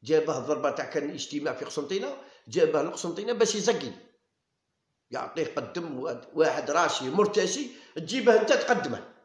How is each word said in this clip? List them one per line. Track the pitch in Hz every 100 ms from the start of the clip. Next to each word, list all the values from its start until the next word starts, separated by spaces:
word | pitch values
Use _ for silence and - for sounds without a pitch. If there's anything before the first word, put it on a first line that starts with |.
جابه | 113 156 156 143
ضربة | 127 147 143
تاع | 139 131
كان | 160 143
اجتماع | 147 - 147 143
في | 123 139
قسنطينة، | - 143 185 262 269 - - -
جابه | 113 160 156
لقسنطينة | 156 - 175 165 214
باش | 226 226 214
يزقي. | 190 202 135 - - _ _ _ _ _ _ _ _ _ _
يعطيه | 123 - 165 160 -
قدم | 123 175 170 127
واد-، | 147 123 -
واحد | 160 156 151 127
راشي | 156 165 - 131
مرتشي، | 160 208 202 185 - 277 - - -
تجيبه | 160 262 226 220
انت | 214
تقدمه. | 269 - 226 143 107 - -